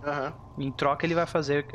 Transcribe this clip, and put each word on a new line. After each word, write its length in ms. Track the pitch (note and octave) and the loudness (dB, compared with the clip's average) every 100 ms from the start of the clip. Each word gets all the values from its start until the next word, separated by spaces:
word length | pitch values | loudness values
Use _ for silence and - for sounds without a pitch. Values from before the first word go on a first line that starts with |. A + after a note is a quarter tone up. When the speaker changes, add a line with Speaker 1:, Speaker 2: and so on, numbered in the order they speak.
Speaker 1:
Aham. 300 | D3 C#3+ C#3 - - - | -4 -2 -4 -6 -12 -6
Speaker 2:
Em 160 | C3+ | -4
troca, 320 | B2+ C#3 D3 | 2 2 4
ele 100 | E3 | 2
vai 120 | E3 E3+ | 2 2
fazer 400 | E3+ C#3+ C#3+ C#3 | 0 2 0 0